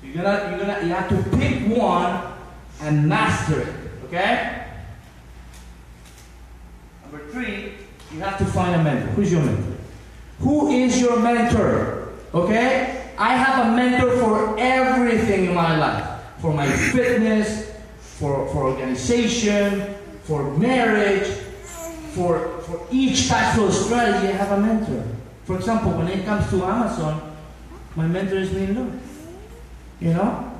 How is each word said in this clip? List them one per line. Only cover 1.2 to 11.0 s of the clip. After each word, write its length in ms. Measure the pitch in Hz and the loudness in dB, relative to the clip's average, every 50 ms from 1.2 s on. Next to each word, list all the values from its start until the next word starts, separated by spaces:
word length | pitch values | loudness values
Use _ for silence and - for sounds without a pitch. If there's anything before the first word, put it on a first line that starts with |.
| - - - | 2 2 2
pick 400 | 247 262 - 254 254 - 202 226 | 2 2 2 0 2 2 2 2
one 600 | 240 214 - 139 - 180 180 190 190 - - - - - - - - - - - - 151 | 4 4 4 2 2 2 0 -2 -4 -6 -8 -12 -14 -16 -18 -18 -20 -20 -20 -16 -8 -2
and 260 | 151 151 147 147 156 | 0 2 4 4 4
master 520 | - 220 - - 160 - - - 147 - | 4 2 2 2 0 0 0 0 0 0
it. 140 | 143 - - - - - - - - | -2 -4 -8 -10 -12 -14 -14 -14 -14
Okay. 580 | - 170 175 190 - - - - - - - - - - - - - - - - - - - - - - - - - - - - - - - - - - - - - - - - - - - - - - - - - - - - - - - - | -8 -4 -2 0 2 2 0 0 -4 -6 -8 -12 -12 -14 -14 -14 -16 -16 -18 -20 -20 -20 -20 -20 -20 -20 -20 -20 -20 -20 -20 -20 -20 -20 -20 -20 -20 -20 -20 -20 -20 -20 -20 -20 -20 -20 -20 -20 -20 -20 -20 -20 -20 -20 -20 -20 -20 -20 -20 -20
Number 240 | 143 147 147 147 - | -18 -16 -16 -14 -12
three, 420 | - 254 240 208 202 196 202 202 - - - - - - - - 156 | -8 -8 -6 -6 -8 -8 -10 -12 -14 -14 -18 -20 -20 -20 -20 -14 -10
you 80 | 156 | -6
have 180 | 185 196 196 196 | -6 -6 -2 0
to 60 | - | 0
find 280 | - - 185 185 180 175 165 | 0 2 0 2 2 4 4
a 20 | 160 | 4
mentor. 280 | 151 143 - - - - | 4 2 2 0 0 0
Who's 180 | - 202 170 | 2 4 4
your 120 | 175 165 143 | 4 4 4
mentor? 340 | 123 107 95 - - - - - - - - - - - - - - - - | 4 2 0 -2 -4 -6 -8 -12 -16 -18 -18 -20 -20 -20 -20 -20 -20 -12 -2
Who 300 | - 262 294 302 294 - | 2 4 4 4 4 4
is 280 | 254 247 254 247 247 | 4 4 4 4 4
your 220 | 247 | 4